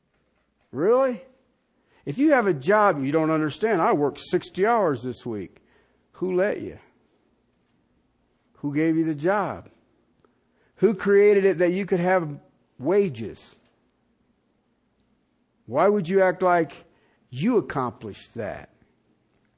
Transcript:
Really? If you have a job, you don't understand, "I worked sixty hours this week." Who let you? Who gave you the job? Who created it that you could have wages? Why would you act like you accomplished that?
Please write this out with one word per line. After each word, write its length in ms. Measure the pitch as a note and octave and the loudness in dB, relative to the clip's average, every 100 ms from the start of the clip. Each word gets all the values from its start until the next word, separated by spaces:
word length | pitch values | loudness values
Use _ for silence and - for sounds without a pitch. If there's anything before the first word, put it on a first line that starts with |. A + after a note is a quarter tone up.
| _ _ _ _ _ _ _ | _ _ _ _ _ _ _
Really? 520 | A#2+ F3+ B3 C4+ A3+ - _ _ _ _ _ _ _ | -4 2 2 2 -2 -12 _ _ _ _ _ _ _
If 140 | - D#3 | -8 0
you 140 | D#4 | 2
have 140 | C4+ G3+ | 4 2
a 80 | |
job, 480 | D3+ C3+ G#3+ G3+ D3+ | 0 2 4 4 2
you 80 | C3+ | 0
don't 200 | D#3+ D#3 | 0 0
understand, 520 | D#3+ D#3 - A3 F#3+ | 0 -2 -2 -2 0
"I 120 | G3 | 2
worked 260 | F3 C#3+ - | 2 0 -4
sixty 440 | - F3+ - - | -4 -4 -4 -2
hours 380 | G#3 A#3+ F3+ C3 | 0 2 0 -2
this 240 | B2 A#2 B2 | -6 -10 -10
week." 340 | G#2+ F2 _ _ _ _ _ _ - | -10 -10 _ _ _ _ _ _ -8
Who 180 | F#3 F3+ | -4 0
let 240 | G3+ - | 0 -2
you? 180 | F#2 - _ _ _ _ _ _ _ _ _ _ _ _ _ _ _ _ _ _ | -8 -14 _ _ _ _ _ _ _ _ _ _ _ _ _ _ _ _ _ _
Who 140 | C#3+ | -6
gave 240 | C#3+ D#3+ D#3+ | -2 0 0
you 60 | |
the 140 | D#3+ D3 | -2 -2
job? 520 | E3 G#3 E3+ F#2 - _ _ _ _ _ _ _ _ _ _ _ | -2 -2 -2 -8 -14 _ _ _ _ _ _ _ _ _ _ _
Who 180 | G3+ | -2
created 500 | A3 G3 G3+ G#3 G3 | 0 2 4 6 4
it 140 | F#3+ E3 | 2 2
that 140 | F3 | 0
you 120 | F3+ F#3+ | 0 -2
could 120 | F#3 | 0
have 400 | F3+ F#3 D#3+ C#3+ - _ _ - | 2 0 -2 -8 -18 _ _ -8
wages? 800 | C3 G3+ G3+ A2+ A2 - - _ _ _ _ _ _ _ _ _ _ _ _ _ _ _ _ _ _ _ _ _ - | -2 0 0 -4 -10 -12 -20 _ _ _ _ _ _ _ _ _ _ _ _ _ _ _ _ _ _ _ _ _ -6
Why 220 | B2+ F#3+ | 0 2
would 200 | G#3 E3 | 2 0
you 140 | G3 | 2
act 200 | F#3 F3+ | 2 2
like 420 | F#3 F3 E3 - - _ _ _ _ | 2 2 0 -6 -20 _ _ _ _
you 260 | B2 G3+ A#3 | -4 0 0
accomplished 760 | - C#3+ B2 - A2 F#2+ - | 0 -4 -6 -6 -14 -16 -16
that? 340 | A2+ G2+ D2+ - _ _ _ _ _ _ _ _ | -12 -10 -10 -16 _ _ _ _ _ _ _ _